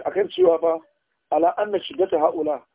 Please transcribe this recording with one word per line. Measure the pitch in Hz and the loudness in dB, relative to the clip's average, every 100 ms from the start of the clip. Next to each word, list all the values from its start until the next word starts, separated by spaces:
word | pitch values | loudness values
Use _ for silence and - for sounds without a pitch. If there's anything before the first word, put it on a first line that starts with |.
| 151 | -4
akan | 170 214 | -4 -4
cewa | - 180 165 | 4 4 4
ba, | 165 160 - _ _ _ _ | 0 -2 -6 _ _ _ _
ala | 151 170 - | 0 0 0
anna | 208 196 | -2 -4
shiddata | - 139 185 160 | -6 -4 0 2
haula | 151 165 151 139 - | 0 0 -4 -6 -8